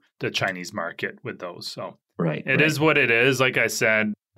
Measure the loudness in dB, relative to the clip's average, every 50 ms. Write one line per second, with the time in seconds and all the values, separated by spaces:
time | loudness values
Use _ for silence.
0 | _ _ _ -8 -8 -4 -4 -2 -4 -4 -4 -6 -10 -10 -8 -8 -8 -8 -8 -8
1 | -8 -8 -8 -10 -14 -14 -12 -12 -12 -14 -12 -12 -14 -14 -12 -12 -12 -14 -14 _
2 | _ _ _ -4 -4 -4 -4 -4 -2 0 2 2 2 2 2 2 2 4 4 4
3 | 4 4 4 4 4 4 4 4 2 2 2 2 0 0 0 2 2 2 4 2
4 | 2 0 -4 _ _ _ _